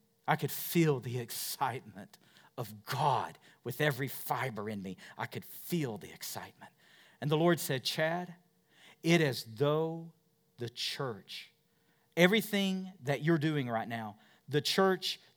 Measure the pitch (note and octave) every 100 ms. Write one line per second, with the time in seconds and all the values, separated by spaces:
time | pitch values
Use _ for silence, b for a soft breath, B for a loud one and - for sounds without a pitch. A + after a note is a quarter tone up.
0 | _ _ - D3 C#3+ - - E3+ D#3+ C3+
1 | A#2 B2 A2+ - - - C3 A2 - G2
2 | G2+ - b b b - A2+ G#2+ - B2+
3 | D3 A#2+ E2+ - b b A#2+ - D3+ B2
4 | C3+ - - C3+ B2+ G#2+ G#2 G#2 F#2+ F#2
5 | B B A#2 A#2+ - - - F3 C#3 G#2
6 | F2 D#2+ - - - - - _ b b
7 | b b D3+ D#3 E3+ E3+ - C3+ - -
8 | D#3+ E3+ F3+ E3+ _ _ b b b b
9 | E3 E3+ D3+ A#2+ A2+ A2 C#3+ D#3 D#3+ E3
10 | E3 - _ _ _ _ A#2+ - - -
11 | C#3 G2+ - - - _ _ _ _ _
12 | _ - F3+ A3 - G3+ G3 F#3+ F#3 -
13 | B2+ C#3 D3+ E3 D#3 D3+ B2 A2+ A2 A#2
14 | G#2+ G2+ b b b C#3+ C#3 - F#3+ F#3
15 | - - b